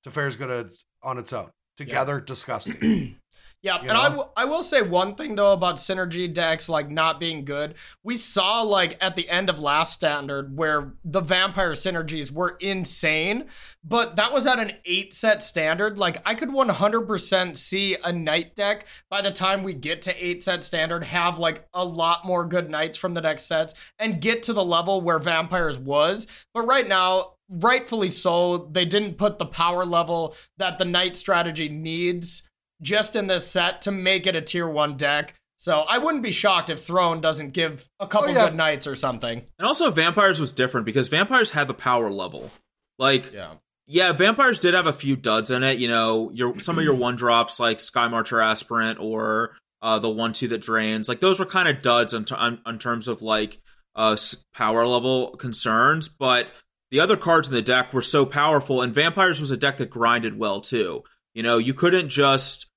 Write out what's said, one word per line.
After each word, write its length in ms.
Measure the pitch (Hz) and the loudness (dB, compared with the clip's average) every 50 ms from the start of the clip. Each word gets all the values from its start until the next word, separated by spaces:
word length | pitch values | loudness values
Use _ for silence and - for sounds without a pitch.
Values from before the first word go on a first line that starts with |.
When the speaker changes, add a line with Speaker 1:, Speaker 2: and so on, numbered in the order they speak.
| _ | _
Speaker 1:
Teferi's 300 | 135 143 151 143 139 120 | -8 -6 -4 -4 -4 -4
good 360 | 104 139 127 127 120 113 92 - - _ _ _ _ | -6 -6 -6 -6 -6 -6 -8 -16 -20 _ _ _ _
on 160 | - 127 127 | -10 -10 -8
its 160 | 123 110 - 135 | -8 -8 -8 -8
own. 120 | 113 92 | -10 -10
Speaker 2:
Yeah. 400 | - _ _ _ _ _ - 147 | -10 _ _ _ _ _ -16 -12
Speaker 1:
Together, 360 | - 131 131 131 139 143 135 | -6 -4 -2 -2 -2 -4 -6
Speaker 2:
<clears throat> 40 | - | -8
Speaker 1:
disgusting. 880 | - 131 - - - 120 110 - - 233 - - 226 220 180 139 117 - - _ _ _ - - - _ _ - | -8 -10 -10 -8 -6 -8 -8 -8 -10 -8 -2 0 2 2 2 -2 -6 -12 -18 _ _ _ -20 -20 -20 _ _ -4
Speaker 2:
Yeah, 180 | 196 180 170 | -4 -4 -4
Speaker 1:
You 80 | 127 131 | -2 0
Speaker 2:
and 80 | 220 | 2
I 60 | 233 269 | 4 4
Speaker 1:
know? 60 | 285 - | 4 2
Speaker 2:
w-, 120 | 285 - - _ | 0 -6 -6 _
I 80 | 214 247 | -2 -2
will 160 | 277 302 339 | 0 0 -2
say 220 | 349 - 302 269 214 | -2 2 2 2 2
one 320 | 180 175 175 185 196 202 | 4 2 2 2 0 -4
thing, 180 | - - - 214 | -10 -10 -6 0
though, 180 | 202 202 202 | 2 4 4
about 260 | 196 180 180 180 170 | 4 4 2 -2 0
synergy 540 | - - - 190 185 185 175 165 175 180 175 | -2 -4 -4 -2 -4 -4 -4 -4 -4 -4 -4
decks, 380 | 156 175 170 160 160 160 - - | -2 0 0 0 0 -2 -2 -2
like, 180 | 165 151 147 147 | -2 -2 -2 -2
not 280 | 147 160 160 160 156 147 | -2 0 2 0 0 -2
being 240 | 170 165 160 151 139 | -4 -6 -6 -6 -8
good. 300 | 139 143 143 151 151 160 - - - - _ _ | -6 -4 -4 -4 -6 -8 -16 -20 -20 -20 _ _
We 140 | 202 247 | -8 -2
saw, 440 | 226 - - - 202 185 190 214 233 | 0 0 2 2 2 2 2 2 2
like, 340 | 226 214 202 190 180 170 156 - | 2 2 2 2 2 0 0 -2
at 140 | 185 190 185 | -4 -2 -2
the 120 | 185 165 | -4 -4
end 220 | - 175 180 196 185 | -2 -2 0 0 0
of 100 | 175 147 | -2 0
last 340 | 151 143 143 151 165 160 - | 0 2 2 2 2 0 -2
standard 640 | - - 156 147 147 139 139 139 139 139 139 135 | -2 0 0 0 0 -4 -6 -6 -6 -8 -8 -4
where 380 | 147 165 156 151 147 143 135 - - - | -2 0 0 0 0 -2 -4 -14 -12 -12
the 180 | 170 147 190 | -4 -2 -2
vampire 500 | 180 143 185 180 190 196 190 196 190 170 | 0 2 2 2 2 0 0 -2 -2 -2
synergies 580 | 151 - - 190 180 170 160 151 156 156 143 131 | -2 -2 -4 -4 -4 -4 -6 -4 -6 -8 -8 -8
were 260 | 139 160 180 175 175 - | -4 -2 -2 -4 -4 -4
insane, 880 | 180 196 196 190 180 - - - - 156 156 156 160 185 214 240 - - - - - - - _ _ | -4 -4 -4 -2 -2 -2 -2 0 0 0 0 0 0 -2 -2 -4 -6 -10 -18 -20 -20 -20 -20 _ _
but 340 | 156 - 233 233 233 170 | -2 0 0 0 0 0
that 140 | 185 208 240 | 0 0 2
was 140 | 269 277 226 | 0 0 2
at 140 | 269 254 233 | 2 2 2
an 140 | 220 202 - - _ | 0 -6 -6 -12 _
eight 300 | 175 185 - 196 - - | -4 -2 -2 -2 -4 -6
set 260 | - - 220 214 208 | -2 2 2 2 2
standard. 560 | - - - 170 156 156 160 170 208 214 208 | 0 -4 -2 0 0 0 0 0 0 -2 0
Like, 200 | 196 196 175 165 - - | 0 -2 -2 -2 -2 -4
I 120 | 196 226 | -4 -4
could 180 | 226 320 - 269 | -4 -4 -4 0
one 160 | 269 262 233 | 0 2 2
hundred 380 | 175 - 185 208 214 226 226 | 2 2 2 2 2 0 -2
percent 500 | - 220 175 - - - 185 185 180 151 | -2 -4 -2 0 2 2 2 2 0 -4
see 380 | - - - - 196 196 196 185 - - | -4 -4 -2 0 0 0 0 -2 -2 -2
a 80 | 170 175 | -4 -4
Knight 420 | 170 165 151 151 170 160 - _ | -2 0 0 0 0 0 -4 _
deck 300 | - 202 202 214 208 - - - - _ _ | -2 0 0 0 -2 -6 -20 -20 -20 _ _
by 140 | 196 202 202 | -6 -2 -2
the 80 | 196 | -2
time 320 | 190 - 185 190 196 196 185 | -4 0 0 0 0 0 -2
we 100 | 190 180 | -6 -8
get 300 | 131 120 143 170 - - | -8 -6 -6 -6 -6 -4
to 200 | 185 175 - 180 | -8 -6 -6 -4
eight 180 | 175 175 175 - | -6 -6 -4 -2
set 200 | 190 180 175 175 | -4 -4 -2 -4
standard 400 | - - 165 156 160 170 170 165 | -4 -2 -2 -2 -2 -2 -6 -6
have, 340 | 139 165 175 170 175 170 160 | -4 -2 0 0 0 -2 0
like, 260 | 170 165 160 - - _ - | -2 -2 -2 -4 -14 _ -6
a 100 | 180 185 | -4 -4
lot 420 | 175 165 165 165 165 170 170 170 | -4 -2 -2 0 0 0 0 0
more 200 | 185 180 175 170 | -2 -2 -2 0
good 240 | 165 175 180 170 156 | 0 -2 -2 -2 -2
Knights 280 | 156 151 156 165 160 - | -4 -4 -4 -4 -4 -6
from 160 | - 180 175 | -6 -4 -4
the 60 | 170 | -2
next 240 | 160 160 156 151 - | -2 -2 -2 -2 -4
sets 280 | - 170 156 160 156 - - - - _ | -2 -2 -2 -2 -2 -6 -20 -20 -20 _
and 240 | _ 214 220 196 156 | _ -4 -4 -4 -2
get 220 | 147 220 233 233 233 | 0 -2 -2 -2 -2
to 100 | - 226 | -2 0
the 100 | 208 190 | 0 0
level 360 | 175 170 165 170 185 196 190 | 2 2 2 2 2 0 0
where 160 | 175 175 170 | 2 0 0
vampires 640 | 160 139 170 165 160 165 160 175 185 170 156 143 127 | 0 0 0 0 0 0 0 -2 0 0 -2 -2 -6
was. 480 | 131 135 139 147 147 165 196 220 220 - - - - _ _ | -6 0 2 4 4 4 2 -2 -6 -12 -14 -20 -20 _ _
But 140 | 233 233 | -2 2
right 200 | 233 262 277 240 | 4 4 2 4
now, 440 | 196 196 185 185 185 190 185 - - _ _ _ _ | 2 2 4 4 4 2 2 0 -2 _ _ _ _
rightfully 640 | 190 170 175 233 254 262 247 - 240 226 196 180 | -8 0 2 4 2 2 0 -2 -2 -2 -2 0
so, 580 | - - - 185 170 175 175 175 175 175 175 156 | 0 0 0 2 2 4 2 2 0 -2 -4 -4
they 140 | 151 185 180 | -2 0 0
didn't 320 | 170 185 208 214 202 170 | 2 2 0 0 0 -4
put 220 | - 202 208 208 - | 0 0 0 0 -2
the 60 | 165 | -8
power 380 | 147 - - 170 170 175 180 185 | -8 -2 0 0 2 2 0 -2
level 500 | 175 175 170 170 156 170 165 165 156 156 - - _ _ | 2 2 2 2 2 -2 -4 -4 -6 -8 -14 -20 _ _
that 200 | - 190 180 170 | -4 -4 -4 -2
the 80 | - 185 | -2 -4
Knight 300 | 175 175 180 185 185 180 | 0 2 0 0 0 -4
strategy 520 | - - - 185 170 170 170 160 156 160 147 | -6 0 2 2 2 2 0 -2 -4 -6 -6
needs 720 | 147 151 160 160 160 170 175 175 175 175 170 170 - - - _ _ _ _ _ _ _ | -6 -8 -8 -6 -4 -2 -2 -2 -2 -2 -6 -8 -8 -10 -12 _ _ _ _ _ _ _
just 340 | 160 135 208 214 208 - - | -4 0 0 2 0 0 -2
in 120 | 226 196 | -2 0
this 220 | 190 185 175 170 - | 0 0 0 0 -2
set 320 | - 185 170 175 - - - | 0 0 0 0 -2 -4 -4
to 60 | 202 | -4
make 380 | 202 190 180 185 190 185 180 | -4 0 0 2 2 2 0
it 80 | 196 170 | 0 -2
a 60 | 160 | -2
tier 260 | 156 - - 175 170 | -4 -4 -4 -2 -2
one 300 | 165 156 147 151 147 143 | -2 0 0 0 0 0
deck. 360 | 135 147 143 143 147 147 - - _ _ _ _ | 0 0 2 2 0 -2 -4 -12 _ _ _ _
So 280 | _ - 175 160 151 151 | _ -2 0 2 2 2
I 100 | 156 220 | 2 0
wouldn't 260 | 247 285 320 320 285 226 | 0 2 0 -2 -2 -2
be 100 | 226 180 | -4 -4
shocked 360 | - - 208 190 175 165 - | 0 2 2 2 2 0 -2
if 120 | 156 - - | -8 -8 -6
Throne 380 | - 170 185 180 170 165 160 | -2 2 2 2 2 2 2
doesn't 300 | 156 160 156 151 151 139 | 0 0 0 0 -6 -8
give 360 | 135 175 165 156 151 135 - _ _ _ | -2 -2 -2 -2 -4 -10 -18 _ _ _
a 40 | 202 | -10
couple 240 | 202 - 214 285 294 | 0 2 2 2 4
Speaker 1:
Oh, 40 | 285 | 6
yeah. 140 | 247 214 170 | 6 4 4
Speaker 2:
good 60 | 160 | 4
Knights 280 | 160 160 156 151 135 - | 2 0 0 0 -2 -4
or 120 | 147 135 | -8 -6
something. 460 | 131 - 135 120 113 123 117 117 117 - - - | -4 -4 -4 -4 -4 -6 -6 -8 -8 -10 -16 -10
Speaker 3:
And 80 | _ 175 | _ -2
also, 220 | 233 311 - 339 285 | -2 0 2 2 2
Vampires 500 | 165 165 160 170 165 208 202 196 185 151 | 4 4 2 4 4 6 4 4 4 2
was 100 | 156 123 | -2 -4
different 340 | - - 127 127 - 123 107 | 0 0 0 0 0 -2 -2
because 220 | 113 110 135 127 | 0 0 0 0
Vampires 440 | - 151 156 196 208 262 254 226 214 | 2 2 0 2 4 4 2 2 2
had 180 | - 151 143 139 | 0 -2 -2 -2
the 40 | 131 | -4
power 380 | - - 131 123 120 117 104 | -4 0 2 2 2 2 0
level. 400 | 98 98 92 90 73 67 65 69 - _ _ _ _ _ _ _ _ _ | -4 -6 -8 -8 -10 -14 -14 -16 -18 _ _ _ _ _ _ _ _ _
Like, 320 | 127 135 135 131 131 - | 2 2 2 2 0 -4
Speaker 2:
Yeah. 220 | - 101 92 78 80 - _ _ _ _ _ | -14 -14 -16 -16 -16 -20 _ _ _ _ _
Speaker 3:
yeah, 240 | _ 143 170 185 180 | _ 2 2 4 4
Vampires 480 | 165 143 180 208 226 247 277 254 226 - | 4 4 4 4 6 6 4 4 4 4
did 140 | - 175 175 | 2 4 4
have 140 | 185 175 | 4 2
a 60 | 160 139 | 2 0
few 220 | - - 139 139 | 0 -2 -2 -2
duds 360 | 131 - 120 110 110 107 110 | 0 2 2 2 2 2 0
in 120 | 127 123 131 | -2 0 2
it. 160 | 135 135 117 | 0 0 0
You 80 | 123 | 0
know, 420 | 117 117 117 113 113 113 113 113 107 - | 0 2 2 2 2 2 0 -2 -4 -4
your, 260 | 117 123 120 120 104 | -2 -2 -2 -2 -4
some 180 | - - 165 | -6 -4 -2
of 60 | 160 160 | 0 2
your 100 | 151 139 | 2 2
Speaker 2:
<clears throat> 0 | |
Speaker 3:
one 200 | 127 123 123 123 | 2 0 -2 -2
drops 460 | 117 123 120 117 117 117 117 - - | 0 2 4 4 4 4 2 -2 0
like 180 | 120 117 110 - | 0 0 0 -2
Sky 300 | - - - 123 120 117 | -6 -4 -2 0 0 0
Marcher 320 | 117 113 110 - 123 113 | 0 -2 -2 0 2 2
Aspirant 580 | 110 110 110 - - - 120 113 113 113 110 - | 2 2 2 0 -2 -4 -2 0 0 -2 -2 -4
or, 560 | 98 110 110 110 110 110 110 110 117 110 - - _ _ _ _ | -6 -4 -4 -2 -2 0 0 0 -2 -4 -8 -20 _ _ _ _
uh, 180 | - 113 110 107 | -2 0 0 2
the 100 | 101 117 | 0 -2
one 240 | 110 107 117 117 110 | -2 0 -2 -2 -2
two 160 | - 131 120 | -2 -4 -2
that 100 | 117 110 | -4 -4
drains. 460 | 107 - 110 110 110 107 110 110 107 | -4 0 0 0 2 0 -2 -2 -2
Like, 140 | 113 123 - | -4 -2 2
those 180 | - 190 190 185 | 2 2 2 2
were 60 | 185 | -2
kinda 280 | 185 - 185 180 165 139 | -2 0 2 2 2 0
duds 400 | - - 127 120 120 120 107 117 | 2 2 4 4 4 4 2 -2
in, 120 | 110 107 | -6 -6
t-, 100 | - 120 | -6 -4
on, 240 | - - 120 120 113 _ | -2 -2 -2 -2 -4 _
in 100 | 117 117 | -10 -10
terms 300 | 107 - 120 120 117 110 | -6 -4 -4 -4 -4 -4
of, 140 | 123 117 - | -6 -6 -6
like, 360 | 110 110 110 107 107 107 - - _ _ _ _ _ _ _ | -2 0 0 0 0 -4 -8 -18 _ _ _ _ _ _ _
uh, 160 | 107 110 110 107 | 0 2 2 2
s-, 220 | 104 - - - - _ _ _ | 2 -2 -4 -6 -8 _ _ _
power 320 | - 123 107 110 113 117 | -2 0 0 2 2 2
level 440 | 120 123 123 117 127 131 127 123 - - | 2 2 0 2 2 0 0 0 -4 -8
concerns. 720 | - - 127 110 - - 120 110 113 120 139 156 160 151 - | -10 -10 -8 -6 -4 -2 0 4 4 4 4 4 2 -2 -6
But 380 | - _ 135 127 123 123 117 - - - _ _ _ _ _ _ | -6 _ 0 2 2 2 2 -2 -10 -20 _ _ _ _ _ _
the 80 | 127 139 | 2 2
other 180 | 165 190 214 | 4 4 2
cards 300 | - - 170 165 160 147 | 2 4 4 4 4 4
in 60 | 135 131 | 2 -2
the 80 | 120 | -2
deck 320 | 107 120 127 127 123 - - | 0 2 2 2 2 0 -2
were 80 | 127 | -2
so 240 | 113 - - 151 135 | -2 2 4 4 4
powerful, 560 | 131 135 147 147 156 156 143 135 - 135 127 | 4 2 0 2 4 4 2 2 2 0 0
and 120 | 123 123 110 | 0 0 2
Vampires 460 | 147 151 170 160 190 190 185 165 139 | 2 2 2 4 4 2 4 2 0
was 100 | 151 135 | -2 -4
a 60 | 135 | -2
deck 200 | 123 143 143 135 | 0 0 0 0
that 120 | - 127 - | -2 -8 -8
grinded 480 | - 117 117 117 117 120 113 113 104 | -2 0 2 4 4 4 0 -4 -4
well, 240 | 107 110 104 98 101 | -2 -2 -2 -2 -2
too. 420 | - - - 117 101 90 - - - _ _ _ _ _ _ | -4 -2 0 0 0 0 -2 -8 -12 _ _ _ _ _ _
You 100 | 110 113 | -4 0
know, 140 | 117 120 | 2 2
you 160 | 113 113 127 131 | 2 2 0 0
couldn't 360 | 131 - 175 185 - - - | 2 2 4 4 2 0 0
just 580 | - 139 143 139 135 131 - - - - - _ _ | 0 2 4 4 4 2 0 -4 -6 -10 -14 _ _